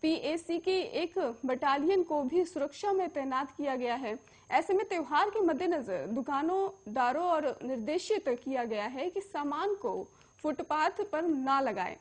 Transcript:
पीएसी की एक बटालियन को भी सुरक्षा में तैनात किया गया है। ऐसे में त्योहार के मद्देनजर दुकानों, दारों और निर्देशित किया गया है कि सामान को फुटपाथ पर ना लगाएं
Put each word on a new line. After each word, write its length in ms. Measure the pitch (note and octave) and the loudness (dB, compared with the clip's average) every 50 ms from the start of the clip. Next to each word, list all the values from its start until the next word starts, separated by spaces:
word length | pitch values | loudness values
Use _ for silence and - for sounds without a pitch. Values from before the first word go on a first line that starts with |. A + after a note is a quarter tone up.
| - | 2
पीएसी 560 | D#4 D#4+ - - C4+ D#4 E4+ - - E4+ E4+ | 2 0 2 0 -2 -2 -2 -4 -4 -4 -2
की 180 | E4+ F#4 F#4 F#4+ E4 - - | 0 0 0 2 0 0 -2
एक 240 | - E4+ E4+ - F#4+ E4+ B3 A#3 - - | -2 -4 -2 -2 0 -2 -2 -2 -4 -2
बटालियन 560 | C4 B3+ B3+ D#4 C#4+ C4+ C#4+ C#4+ D#4+ G4 F#4+ F4 | -2 -2 0 2 2 2 2 4 4 4 4 4
को 200 | E4 D#4 D4 C#4+ | 2 0 0 0
भी 220 | C4 D4 F4+ F#4 | 2 2 2 2
सुरक्षा 480 | E4+ - D#4 C#4 D4 - - - G#4 G4 | 2 0 -4 -4 -4 -4 -4 0 0 2
में 160 | F#4+ F#4 E4+ | 2 0 0
तैनात 420 | E4 D4 C4+ C4+ C4 C4 C4+ C4+ | -2 -4 -4 -2 -2 -2 -2 -4
किया 240 | - - D4 C#4+ C4 | -6 -4 -4 -2 -2
गया 180 | B3 B3 A#3+ A#3 | -2 0 -2 -2
है। 200 | B3+ C4+ A3 G#3+ - - - - - - _ | -2 -2 -4 -6 -6 -10 -18 -20 -20 -12 _
ऐसे 240 | - C4+ D#4+ - G4 | 2 2 2 4 2
में 100 | F#4+ A4 G#4 | 2 2 0
त्योहार 420 | G4+ E4+ D#4 - D4+ D4 F#4 G#4 | -2 -4 -2 0 2 2 2 2
के 100 | G4+ A4 | 2 2
मद्देनजर 680 | G4+ E4 D#4+ B3+ F4+ F4 E4+ D#4 A#3+ G#3 F#3 F3 C3+ D#3+ | 2 2 2 2 2 0 0 0 0 -2 -4 -4 -4 -2
दुकानों, 600 | A3 B3 B3+ - C#4+ C4+ D4 D#4+ F4+ F#4+ G4 F#4+ F#4+ - - G#3+ | -4 -4 -2 -2 -2 0 0 0 2 2 0 0 -2 -8 -14 -8
दारों 340 | G#3 C4 B3 B3 C4 D4+ F4 | 0 2 2 2 2 2 2
और 220 | F4+ E4+ D#4 D4+ C#4 - - - | 2 2 2 2 0 -2 -4 -4
निर्देशित 680 | B3 C4 A#3+ A3 A3 D4+ F4 - - A4 G4+ - C#4 A#3+ A#3+ - | -4 -4 -4 -2 0 0 -2 0 0 0 0 2 0 -2 -2 -2
किया 200 | C4+ C4+ B3+ A#3+ | -4 -2 -2 -2
गया 200 | A#3 A3+ G#3 G3+ | -2 -2 -2 -2
है 220 | A3+ B3+ C4 C#4 F4+ | -4 -4 -4 -4 -2
कि 100 | F4+ G4 | -4 -4
सामान 540 | F#4+ - - D#4 D4 C#4+ D4 D4+ F4 G4+ G#4 | -8 -6 -6 -4 -2 -2 -2 0 0 0 -2
को 180 | G4 - A#3 F#3 F#3 F#3+ - - - - - _ _ - | -2 -2 -4 -4 -4 -6 -10 -14 -20 -20 -20 _ _ -2
फुटपाथ 600 | G3+ - - - - D4+ D4+ D#4 E4+ - - G#4 G4+ - | -2 -2 -2 -2 -2 0 2 2 2 2 0 -4 -2 -2
पर 100 | D4+ E4 | -2 0
ना 380 | F4 D#4 C4+ C4 C4 C4+ C#4 | 0 0 0 2 2 2 2
लगाएं 360 | C#4 C4 G#3+ G3+ F3+ - E2 - | 2 0 0 -2 -4 -4 -6 -10